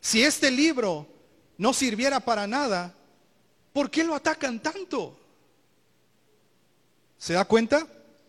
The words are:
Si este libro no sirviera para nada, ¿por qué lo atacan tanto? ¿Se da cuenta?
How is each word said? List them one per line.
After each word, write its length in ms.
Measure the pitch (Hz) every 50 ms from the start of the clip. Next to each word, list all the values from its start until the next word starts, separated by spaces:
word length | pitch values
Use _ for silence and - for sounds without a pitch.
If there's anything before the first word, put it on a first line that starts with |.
Si 220 | - - - 220 247
este 280 | 302 285 - 311 269
libro 560 | 254 247 302 330 311 254 226 196 170 147 151 - - - _ _ _ _ _ _ _ -
no 140 | - 247 254
sirviera 480 | - 277 247 214 208 247 277 269 254
para 260 | - 240 233 208 202
nada, 480 | 202 226 277 294 254 196 175 175 175 - _ _ _ _ _ _ _ _ _ _ _ _ _ _ _ -
¿por 180 | 285 285 -
qué 140 | - 302 330
lo 100 | 330 311
atacan 460 | 277 - 330 311 - 285 262 233 220
tanto? 580 | - 311 320 392 370 - 311 254 175 127 - - _ _ _ _ _ _ _ _ _ _ _ _ _ _ _ _ _ _ _ _ _ _ _ _ _ _ _ _ _ _ _ _ _ _ _ _ _ _ _
¿Se 180 | - - - 170
da 100 | 180 196
cuenta? 420 | - 214 226 233 214 285 302 320 - - - - _ _ _ _